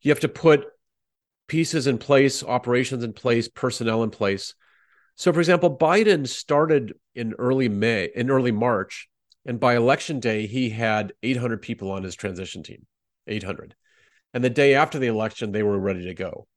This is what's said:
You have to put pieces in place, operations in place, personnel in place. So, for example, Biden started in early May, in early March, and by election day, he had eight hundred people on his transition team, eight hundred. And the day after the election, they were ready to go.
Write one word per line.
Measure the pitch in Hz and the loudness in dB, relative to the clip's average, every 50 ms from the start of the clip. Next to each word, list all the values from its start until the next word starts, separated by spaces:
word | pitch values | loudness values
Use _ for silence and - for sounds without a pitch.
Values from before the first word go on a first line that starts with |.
You | _ 143 | _ 2
have | 147 143 | 0 2
to | - 131 | 0 -4
put | - - - 165 151 139 143 - _ _ _ _ _ _ _ _ _ _ _ _ _ _ _ | -4 2 6 6 6 6 4 -4 _ _ _ _ _ _ _ _ _ _ _ _ _ _ _
pieces | _ - 160 165 - - 160 123 | _ -2 -2 0 0 -2 -2 0
in | 139 127 | 0 0
place, | 113 - - 143 135 139 135 131 - - | -2 2 4 4 6 6 4 2 -2 -6
operations | - 120 123 - 123 120 123 131 - 135 120 120 | -4 -4 -4 0 0 0 0 0 -2 -4 -6 -6
in | 113 104 | -8 -10
place, | - - 127 120 117 117 | -4 -2 0 0 0 0
personnel | - _ - - 127 120 - 113 113 110 113 117 | -4 _ -4 -4 -4 -2 -2 -2 0 0 0 -2
in | 110 | -2
place. | 104 - 110 98 98 95 - - - _ _ _ _ _ _ _ _ _ _ _ _ | -2 -2 -2 -2 -2 -4 -6 -14 -16 _ _ _ _ _ _ _ _ _ _ _ _
So, | - - 180 160 | -2 0 2 2
for | 165 | 2
example, | 170 160 180 165 180 175 143 | 4 4 4 4 4 2 2
Biden | 127 160 160 175 208 220 214 196 151 139 | 2 2 4 4 4 6 4 4 2 0
started | 123 - - - - 151 147 156 160 156 139 120 101 - _ _ _ _ | -4 -8 -10 -4 0 2 2 4 4 2 2 2 -2 -12 _ _ _ _
in | 120 120 113 107 | -8 -8 -8 -6
early | - 123 123 131 135 131 117 | -2 -2 0 2 2 0 0
May, | 104 101 107 117 117 104 90 - - | 0 0 0 0 0 0 -2 -4 -4
in | - 120 131 | -4 -2 2
early | 135 135 123 123 | 2 2 2 2
March, | 113 104 117 123 117 98 95 - - - - _ _ _ _ _ _ _ _ | 0 0 0 0 0 0 -2 -6 -10 -18 -18 _ _ _ _ _ _ _ _
and | 127 123 117 | -10 -6 0
by | 127 123 123 | 2 2 4
election | 120 117 123 135 - - - 160 131 | 4 4 2 2 0 -2 -8 -8 -4
day, | 120 117 110 107 107 | -2 -2 -2 -2 -4
he | 101 107 131 127 117 | -4 -4 -2 -2 -2
had | 107 113 117 110 107 107 104 95 - _ - | -2 -2 -2 0 0 0 -2 -4 -10 _ -4
eight | 120 131 | -4 -2
hundred | 123 120 120 113 101 | -2 -2 -4 -6 -6
people | - - 113 - 101 95 | -6 -10 -10 -8 -6 -8
on | 95 95 95 | -6 -6 -8
his | 92 87 | -10 -12
transition | - - 101 92 87 95 87 - 90 - | -8 -8 -8 -8 -8 -10 -12 -12 -16 -16
team, | - - - _ _ _ _ _ _ _ _ _ | -16 -20 -20 _ _ _ _ _ _ _ _ _
eight | - 107 107 - | -8 -8 -8 -6
hundred. | 92 90 - - - _ _ _ _ _ _ _ _ _ _ _ _ - | -8 -10 -10 -12 -20 _ _ _ _ _ _ _ _ _ _ _ _ -6
And | 123 123 | -2 -2
the | 127 | 0
day | 120 147 143 139 139 | 2 4 4 6 6
after | 139 156 156 - 147 | 4 2 0 0 -2
the | 131 | -2
election, | 120 113 107 110 110 - - 117 107 | -2 0 -2 -2 -4 -6 -6 -8 -6
they | 98 107 107 | -2 -2 0
were | 104 101 98 | 0 0 0
ready | 95 98 95 90 90 | -2 -2 -4 -4 -6
to | 90 92 | -10 -8
go. | - 98 90 - - - _ _ | -8 -8 -8 -10 -12 -18 _ _